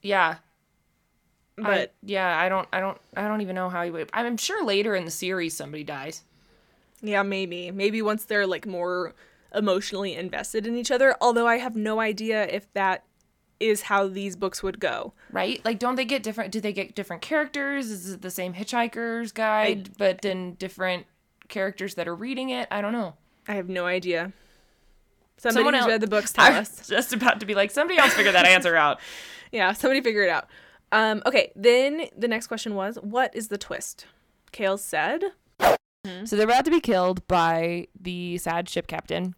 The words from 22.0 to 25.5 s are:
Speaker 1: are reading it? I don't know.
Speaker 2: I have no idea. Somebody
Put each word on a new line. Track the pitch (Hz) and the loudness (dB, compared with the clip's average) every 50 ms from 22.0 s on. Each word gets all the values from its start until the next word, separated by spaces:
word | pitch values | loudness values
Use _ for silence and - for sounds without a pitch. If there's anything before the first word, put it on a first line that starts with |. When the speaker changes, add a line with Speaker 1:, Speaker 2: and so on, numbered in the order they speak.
| 170 | -6
Speaker 1:
are | 165 170 | -6 -6
reading | 170 208 247 269 254 262 262 | -6 -6 -6 -6 -6 -4 -6
it? | 254 247 240 - | -4 -6 -6 -4
I | - 208 | -4 -4
don't | 202 202 226 | -2 -2 -2
know. | 240 214 175 151 _ _ _ _ _ _ - | -2 -4 -6 -8 _ _ _ _ _ _ -6
Speaker 2:
I | 208 | -6
have | 202 185 180 | -6 -4 -4
no | 190 180 175 | -4 -4 -2
idea. | 180 180 185 175 180 175 165 170 190 190 _ _ _ _ _ _ _ _ _ _ _ _ _ _ _ _ _ _ _ _ _ | 0 -2 -2 -2 0 -2 -2 -2 -4 -8 _ _ _ _ _ _ _ _ _ _ _ _ _ _ _ _ _ _ _ _ _
Somebody | - 240 | 0 2